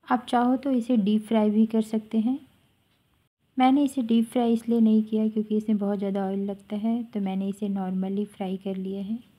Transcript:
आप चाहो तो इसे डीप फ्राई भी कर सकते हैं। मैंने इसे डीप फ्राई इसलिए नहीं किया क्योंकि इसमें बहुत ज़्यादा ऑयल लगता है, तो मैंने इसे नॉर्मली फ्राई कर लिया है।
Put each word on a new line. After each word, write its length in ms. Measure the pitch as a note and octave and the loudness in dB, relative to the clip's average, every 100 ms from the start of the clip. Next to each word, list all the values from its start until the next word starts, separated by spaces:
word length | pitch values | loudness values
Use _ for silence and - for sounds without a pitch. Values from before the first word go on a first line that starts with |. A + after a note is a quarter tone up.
| - | -2
आप 180 | B3+ - | -4 0
चाहो 280 | A#3+ B3 C4 | 2 2 2
तो 140 | C#4 | 0
इसे 260 | B3+ A3+ B3 | -2 2 2
डीप 260 | G3 G#3+ G#3+ | 4 0 2
फ्राई 240 | A3+ G#3+ | 2 2
भी 140 | G#3 A3 | 2 2
कर 160 | A3 | 2
सकते 360 | A3 A3 G#3+ A3+ | -2 -4 -2 -2
हैं। 200 | A3 C4+ - _ _ _ _ _ _ _ _ _ _ - | 0 -4 -8 _ _ _ _ _ _ _ _ _ _ 2
मैंने 260 | B3+ C4+ | 4 4
इसे 180 | C#4+ C#4 | 2 -2
डीप 260 | A3+ A#3 A3+ | 2 2 2
फ्राई 240 | C4 A#3 | 0 2
इसलिए 260 | A#3 A#3 A#3 | 0 0 4
नहीं 220 | A3 A3 | 6 4
किया 240 | G#3+ A3 A3 | 2 -2 0
क्योंकि 280 | A3 G#3+ G#3+ | -2 -2 -2
इसमें 220 | G#3+ G#3+ | 0 0
बहुत 200 | G3+ G3+ | 0 -2
ज़्यादा 280 | G3 G3 F#3+ | -2 -2 -2
ऑयल 180 | G3 | -4
लगता 320 | G3 G3 - G#3 | -6 -8 -8 -4
है, 260 | A3 A#3 | -2 -2
तो 160 | A#3 G#3 | -4 -6
मैंने 280 | F#3+ F#3+ G3 | -4 -2 -4
इसे 200 | G3+ G#3 | -4 -4
नॉर्मली 540 | G3 F#3 F#3 F#3+ G3 G#3 | -4 -2 -4 -2 -4 -6
फ्राई 300 | - F#3+ F#3+ | -6 -6 -6
कर 200 | G3 F#3+ | -6 -6
लिया 260 | F#3+ G3 | -6 -8
है। 160 | G3 A#3 - | -8 -8 -10